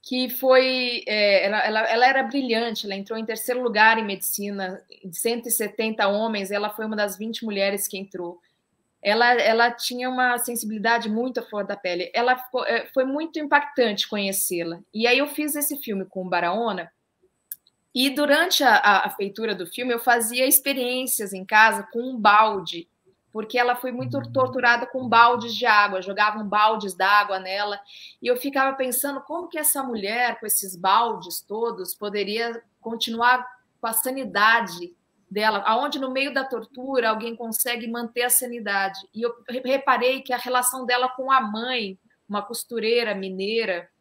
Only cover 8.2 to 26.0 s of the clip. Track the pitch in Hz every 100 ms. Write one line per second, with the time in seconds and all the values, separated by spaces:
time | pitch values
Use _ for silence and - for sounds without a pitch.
8.2 | 175 175 _ _ _ _ _ _ 196 214
9.2 | 240 240 196 226 240 240 - 247 254 254
10.2 | 254 240 240 240 214 220 220 233 220 214
11.2 | 254 240 226 208 196 196 185 175 180 226
12.2 | 240 254 - 247 - 226 - - 262 285
13.2 | 320 320 294 294 294 - 233 202 - 208
14.2 | 196 190 - 175 170 170 - 214 233 262
15.2 | 285 285 302 294 285 277 - 196 185 190
16.2 | 185 175 170 196 233 185 170 _ _ _
17.2 | _ _ _ - _ _ _ 247 269 269
18.2 | 294 285 349 - 269 208 208 190 202 -
19.2 | 196 196 220 185 170 - 247 233 247 240
20.2 | 220 247 262 285 277 262 247 254 254 -
21.2 | 202 190 190 214 220 202 196 233 254 254
22.2 | 208 202 220 202 165 170 - _ _ _
23.2 | _ 220 214 247 247 247 - 240 262 277
24.2 | - 269 254 254 247 240 247 262 247 226
25.2 | 233 247 233 208 240 208 208 190